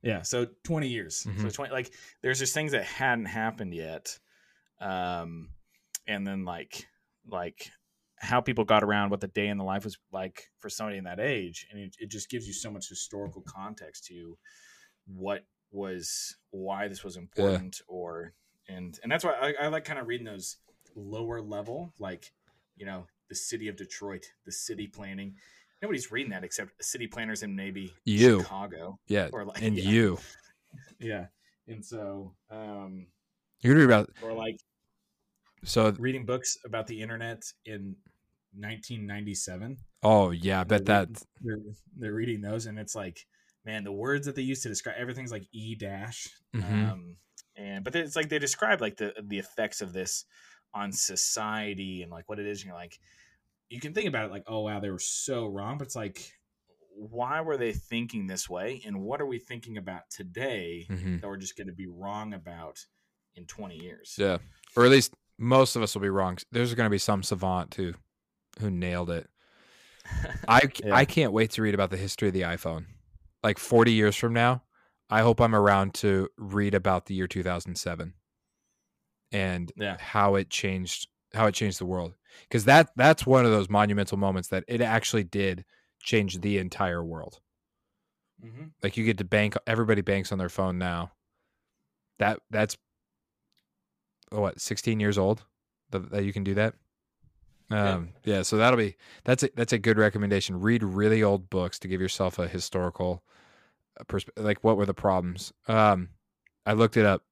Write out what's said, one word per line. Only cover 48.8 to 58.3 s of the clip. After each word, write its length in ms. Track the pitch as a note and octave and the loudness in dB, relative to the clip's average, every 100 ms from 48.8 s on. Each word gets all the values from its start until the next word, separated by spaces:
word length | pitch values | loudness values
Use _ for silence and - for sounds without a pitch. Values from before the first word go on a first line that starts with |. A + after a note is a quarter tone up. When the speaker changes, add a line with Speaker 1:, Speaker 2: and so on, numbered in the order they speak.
Speaker 1:
like, 160 | A2 - | 0 -4
the, 160 | G#2 G#2+ G#2 | -6 -6 -8
the 140 | G2+ | -8
effects 420 | F#2+ - G#2+ - | -8 -4 -4 -4
of 120 | G2 | -8
this 320 | F2+ F2+ - - _ - _ _ | -6 -6 -6 -10 _ -20 _ _
on 180 | G#2 G2+ | -8 -6
society 1120 | G2 - F#2 - - G#2+ G#2+ G#2 G2 F#2+ F#2 | -4 -4 -2 -2 -2 -4 -4 -6 -6 -8 -8
and, 80 | F2 | -10
like, 160 | E2+ - | -14 -12
what 120 | G#2 | -8
it 60 | G#2 | -6
is, 140 | G2+ | -8
and 80 | G2 | -12
you're 80 | F2 | -16
like, 240 | F2 - _ _ _ _ _ _ _ | -16 -20 _ _ _ _ _ _ _
you 100 | B2 | -14
can 140 | D3 | -6
think 140 | F3+ G#3 | -4 -2
about 180 | B2 G#2+ | -4 -6
it 60 | |
like, 120 | G2 G2+ | -8 -8
"Oh, 140 | A2 | -6
wow, 200 | G#2+ G#2 | -4 -6
they 100 | G2+ | -6
were 80 | F#2 | -6
so 480 | - - - B2 A2+ | -6 -6 -4 -4 -4
wrong," 300 | G2 G2+ C#3+ | -6 -8 -8
but 60 | C3+ | -8
it's 80 | B2 | -8
like, 380 | G#2 - - _ _ _ _ _ _ G2+ | -10 -10 -20 _ _ _ _ _ _ -18
why 440 | G#2+ A#2 B2 D3+ | -14 -6 -4 -2
were 160 | D#3+ C#3 | -2 0
they 140 | A#2 | 0
thinking 560 | G#2 - A#2 A#2 A2+ | -2 -6 -6 -4 -4
this 200 | F#2+ | -4